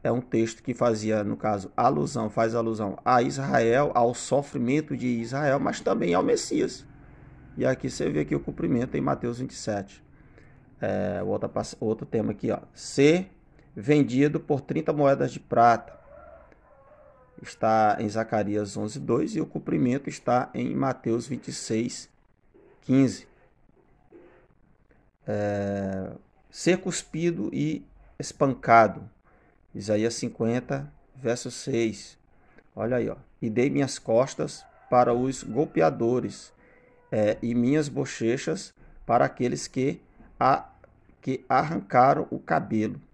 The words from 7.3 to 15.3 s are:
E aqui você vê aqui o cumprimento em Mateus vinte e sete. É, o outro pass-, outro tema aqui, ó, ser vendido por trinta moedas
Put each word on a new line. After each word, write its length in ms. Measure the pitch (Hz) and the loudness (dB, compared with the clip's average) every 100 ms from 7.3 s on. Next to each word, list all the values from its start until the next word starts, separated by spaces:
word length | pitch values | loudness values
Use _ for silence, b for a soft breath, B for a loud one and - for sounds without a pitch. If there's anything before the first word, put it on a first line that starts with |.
| B - - | B -16 -2
E 80 | 127 | -2
aqui 240 | 127 131 | 0 -4
você 200 | - - | -4 -2
vê 120 | 147 | 0
aqui 120 | 147 | -2
o 60 | 143 | -2
cumprimento 560 | - - 165 120 127 143 | -4 -4 0 0 0 -2
em 60 | |
Mateus 380 | 139 139 120 120 | -2 -2 -4 -6
vinte 120 | 127 | -10
e 40 | - | -8
sete. 460 | - 104 98 - _ b b b b b b - | -6 -6 -8 -16 _ b b b b b b -8
É, 420 | 107 98 95 92 | -4 -2 -2 -4
o 60 | 95 | -4
outro 220 | 101 104 | -4 -4
pass-, 260 | - 113 - | -6 -8 -6
outro 240 | 110 110 - | -4 -4 -4
tema 260 | 113 110 | -2 -2
aqui, 180 | 104 117 | -4 -4
ó, 100 | 101 - | -4 -8
ser 560 | - - - 143 175 190 - _ b b - | -18 -6 4 6 4 0 -16 _ b b -8
vendido 640 | 104 151 120 127 147 151 | 2 4 4 4 2 2
por 220 | - 143 | -2 -4
trinta 320 | - 131 156 | -2 -4 -2
moedas 400 | 147 139 139 135 | 2 2 2 0